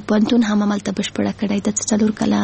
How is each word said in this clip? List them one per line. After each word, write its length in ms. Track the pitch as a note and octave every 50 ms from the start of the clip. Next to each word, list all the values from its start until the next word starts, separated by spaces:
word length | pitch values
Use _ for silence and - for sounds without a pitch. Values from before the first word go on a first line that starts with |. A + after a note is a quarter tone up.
| G#3 -
پوهنتون 360 | G#3 G#3+ G#3+ - A#3+ A#3 A#3 G#3
هم 80 | G#3 G#3 G#3
همالته 280 | G#3 G#3 G3+ G3+ G3+
بشپړه 420 | F#3+ - G3 - - - G#3 G3+ G3 -
کړی 180 | G#3+ G3 G3+ G3+ -
ده. 60 | G#3+
څلور 400 | G#3 - - - A3 G#3 G#3+ G#3+ G#3+ -
کاله 200 | A3 G#3+ G#3 G3+